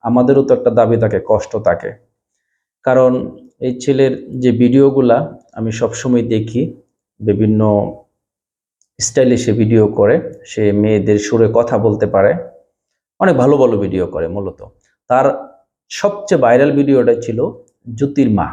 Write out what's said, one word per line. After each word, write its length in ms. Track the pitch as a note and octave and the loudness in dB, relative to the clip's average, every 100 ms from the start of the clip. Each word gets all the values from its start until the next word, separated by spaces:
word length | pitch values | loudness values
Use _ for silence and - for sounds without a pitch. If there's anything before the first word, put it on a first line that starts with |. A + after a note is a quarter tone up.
আমাদেরও 400 | A#2 B2 B2 C#3 | 0 2 4 2
তো 80 | C3+ | 2
একটা 180 | B2 A#2+ | 2 2
দাবি 260 | A#2 A2+ A#2 | 2 2 2
থাকে, 220 | A2 G2 - | 0 -2 -2
কষ্ট 260 | G#2+ - A2 | -2 -2 -4
থাকে। 280 | G2 E2 - - _ _ _ _ _ _ _ _ - | -2 -2 -6 -14 _ _ _ _ _ _ _ _ 0
কারণ 260 | B2+ B2+ B2+ - - - _ | 2 2 0 -6 -14 -20 _
এই 140 | C3 B2 | -8 -6
ছেলের 340 | - C3 C3+ B2+ - B2+ | -2 0 0 -2 -10 -2
যে 100 | B2+ | -2
ভিডিওগুলা 680 | A#2 B2 C3 C#3 C3+ B2+ A#2 D3+ - _ | 2 2 4 4 4 2 2 0 -12 _
আমি 180 | - A2 | -8 -8
সবসময় 520 | A2 A#2 - B2+ B2 | -4 -4 -4 -2 -2
দেখি, 380 | A2 A2 G#2+ A#2+ D3+ - _ _ _ _ | 0 -2 -2 -4 -6 -8 _ _ _ _
বিভিন্ন 420 | G#2+ G#2 G#2+ G#2+ G#2+ G#2 - - _ _ _ _ _ _ _ _ _ _ | -2 0 2 2 2 2 -2 -10 _ _ _ _ _ _ _ _ _ _
স্টাইলে 380 | - - B2+ A#2+ | -4 0 2 0
সে 140 | - | 0
ভিডিও 300 | A2+ A2 A2+ G#2 - | 0 2 2 2 2
করে, 200 | G#2 D3+ - - - | 2 2 -2 -16 -14
সে 180 | - G#2 | -2 0
মেয়েদের 440 | G2+ G#2+ G#2+ G2 G#2 | 0 0 0 2 0
সুরে 280 | - A2+ A2 | 0 0 2
কথা 220 | A2+ A#2+ A#2 | 2 0 0
বলতে 280 | A2 G#2 G#2 | 0 0 -2
পারে, 240 | G2 G2+ E3 - - _ _ _ _ _ _ | 2 2 0 -8 -18 _ _ _ _ _ _
অনেক 160 | F#3+ C#3 | 0 2
ভালো 180 | B2+ C#3+ | 2 4
ভালো 180 | B2+ G#2+ | 2 0
ভিডিও 280 | G2 F#2+ F2 | -2 -4 -4
করে। 200 | - E2 | -6 -6
মূলত 320 | G2 F#2+ - - _ _ _ _ | -6 -10 -12 -20 _ _ _ _
তার 160 | B2 C#3 - - _ _ _ _ | 0 0 -2 -12 _ _ _ _
সবচেয়ে 500 | - G3+ G3+ G3+ E3 | -4 -4 -4 -2 0
ভাইরাল 300 | B2+ B2 C#3+ | 4 4 2
ভিডিওটা 420 | C#3+ C#3 C3+ A#2+ A#2 | 2 2 2 2 0
ছিল 180 | A2+ A2+ D#3 - _ _ B2 | -4 -4 -6 -8 _ _ -16
জ্যোতির্মা। 600 | A2+ C#3 C#3+ B2+ G2 D#2+ | -6 -4 0 0 0 -4